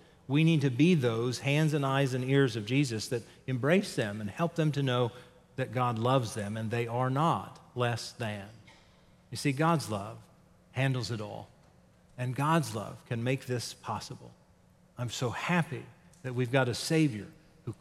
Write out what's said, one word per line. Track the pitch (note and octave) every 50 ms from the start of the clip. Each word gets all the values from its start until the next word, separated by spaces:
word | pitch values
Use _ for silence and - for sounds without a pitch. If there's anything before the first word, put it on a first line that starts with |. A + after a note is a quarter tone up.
| - - - _ -
we | - C3+ D3+ D#3+
need | E3 E3 D3
to | C3+ C3+
be | A#2+ A#2+ D3+ F3+ F#3
those | D3 A#2+ A#2+ A2+ A2+ A#2+ B2+ A#2+ -
hands | A2+ C#3 C#3+ D3+ D#3+ D3+ D3+
and | D3 C#3
eyes | C3+ C3+ C#3 C#3+ B2+ B2+
and | B2 B2+
ears | C3 C#3 C#3 C#3 B2 G#2+
of | A#2 G2+
Jesus | G#2 B2+ C#3 D3 B2 A#2 G#2+ -
that | - B2+ A#2 - - - - -
embrace | - C3 B2 A#2+ C#3+ F3+ G3+ G3 - -
them | D3 A2+ G#2 G2+ A2
and | G#2+ F#2+
help | - - E3+ E3 -
them | - D#3 D3+ C3
to | C#3+ C#3
know | C3 B2 B2 B2 A#2 - - - - - - - _ -
that | - C3 G#2+ A2
God | B2+ B2 A#2+ A#2
loves | A2 A2+ B2 C3 C3+ A#2+ G2+ -
them | A2 G2+ G2+ A2
and | A2 A2 G#2+
they | A#2+ A#2 A#2+
are | A2+ A#2 B2 B2+ B2+
not | C3 C#3 D#3+ E3 C3+ F#2+ - - - - - - -
less | B2 B2 A#2+ A#2 A2 - - -
than. | - A#2+ G#2+ G#2 G2+ G2 G#2+ A2+ - - - - - - _ - - _ _ _ _ _ -
You | B2
see, | - - D3
God's | C3 C3+ D#3+ E3 E3+ C#3+ A2 G2+
love | G#2+ G2 G2+ A2 A#2 A2+ - - - - - _ _ _ _ _
handles | - C3 C3+ C3+ B2+ B2+ A2 G#2+
it | A#2+ G#2
all, | G#2 G#2 G#2+ A2 G2+ - - _ _ - _ _ _ _ _ _ _ _ -
and | - B2+ B2+ B2
God's | C#3 C#3 D3+ E3 E3+ C#3+ A2 G#2+
love | A2 G2 F2+ - - -
can | - B2 A#2 A#2
make | B2+ C3+ C3 -
this | B2+ B2 A#2 - - -
possible. | - - B2 A2 G2 - - A#2 - A#2+ A#2+ - _ _ _ _ _ _ _ _ _ _ _ -
I'm | - B2 A2
so | - - C3 A#2
happy | A2+ - - - F3 F3 D#3 - C3 A2+ - - - _ _ - - - -
that | C3 B2
we've | B2 B2+ A#2
got | C3 C3+ B2+ A#2+
a | A2
Savior | - - - E3 D#3+ D#3 C#3 A2 G#2 - - - - _ - - - -
who | A#2 G#2+ _